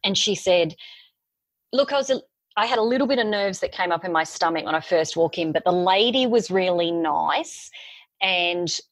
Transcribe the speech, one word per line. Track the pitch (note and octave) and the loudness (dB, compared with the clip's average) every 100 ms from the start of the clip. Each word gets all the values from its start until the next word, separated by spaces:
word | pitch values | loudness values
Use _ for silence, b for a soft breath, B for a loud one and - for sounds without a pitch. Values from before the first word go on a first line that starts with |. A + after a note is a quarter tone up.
And | G3 F#3+ | -2 -2
she | - F#3+ | -2 -2
said, | - F3+ E3 D#3+ B B B _ _ _ _ _ _ | 2 2 2 -4 B B B _ _ _ _ _ _
"Look, | B3+ C#4 | -2 0
I | C#4 | 0
was | C#4 | -2
a, | C4 - _ _ - | -4 -4 _ _ -2
I | A3+ | 0
had | B3 | 0
a | |
little | A3 C4 C4+ | 2 0 0
bit | C4 | 0
of | G#3+ | 0
nerves | G#3 G3+ F#3+ | 0 -2 -2
that | F3+ | -6
came | - F3+ | -4 -2
up | E3 F3+ | -2 0
in | |
my | E3 D#3+ | 0 0
stomach | - E3+ E3 - | 0 0 0 -2
when | D#3+ | -4
I | |
first | - E3+ D#3 E3 | 2 0 2 0
walked | E3 - | 0 0
in, | D#3+ | -2
but | D#3 F3+ | 0 2
the | |
lady | F3+ F3+ F#3+ A#3 B3+ B3+ | 2 4 4 4 2 2
was | A3+ - | 2 2
really | F#3 F#3 F3 E3+ | 0 2 0 0
nice | E3+ D#3+ D3+ D#3+ C4+ E4 - - B B B B _ | 0 0 0 0 -2 -4 -12 -18 B B B B _
and | F#3+ F3+ F3 F3 F3 - - | -2 0 0 -2 -4 -6 -10